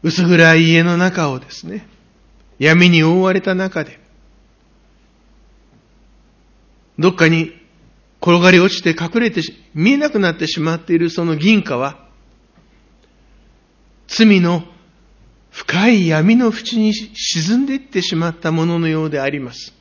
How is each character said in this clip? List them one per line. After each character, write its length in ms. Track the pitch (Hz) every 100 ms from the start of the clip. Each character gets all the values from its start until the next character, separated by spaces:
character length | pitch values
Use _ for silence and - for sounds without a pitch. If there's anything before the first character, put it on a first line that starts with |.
薄 220 | 165 160 175
暗 300 | 175 165 160
い 80 |
家 200 | 165 165
の 140 | 170 170
中 340 | 180 185 156
を 80 | 131
で 100 | -
す 160 | - 165
ね、 200 | 202 - _ _ _ _ _ _ _
闇 320 | 143 165 175
に 140 | 170
覆 180 | 160 180
わ 120 | 185
れ 80 | 185
た 120 | 190
中 300 | 185 190 175
で、 160 | 147 - _ _ _ _ _ _ _ _ _ _ _ _ _ _ _ _ _ _ _ _ _ _ _ _ _ _ _ _ _ -
ど 120 | 165
っ 60 | 180
か 140 | 160
に 240 | 165 165 - _ _ _ _ _ _
転 180 | - 175
が 120 | 180
り 80 | 180
落 160 | 185 -
ち 60 |
て 100 | 170
隠 300 | 165 - 226
れ 100 | 233
て 100 | -
し-、 120 | - - _
見 180 | 151 180
え 60 | 285
な 120 | 294
く 100 | 226
な 120 | 190
っ 40 | 165
て 120 | 156
し 120 | 170
ま 160 | 156 165
っ 40 |
て 140 | 170
い 60 | 165
る 100 | 170
そ 160 | 165 170
の 100 | 156
銀 280 | 170 214
貨 140 | - 123
は、 300 | 135 135 _ _ _ _ _ _ _ _ _ _ _ _ _ _ _ _ _ _ _ _ _
罪 340 | - 220 196
の 220 | 170 175 - - _ _ _ _ _ _ _
深 380 | - - 170 214
い 180 | 226 170
闇 280 | 156 170 233
の 140 | 240
淵 300 | 220 - 233
に 140 | 214
沈 720 | 214 214 - - 170 160 233
ん 20 | 277
で 80 |
い 20 | 269
っ 20 |
て 220 | 269 190
し 140 | 180 165
ま 140 | 170
っ 60 | 165
た 160 | 170
も 140 | 160 165
の 140 | 170
の 80 | 165
よ 180 | 156 156
う 40 |
で 100 | 147
あ 100 | 135
り 100 | 143
ま 140 | 127
す。 200 | 120 - _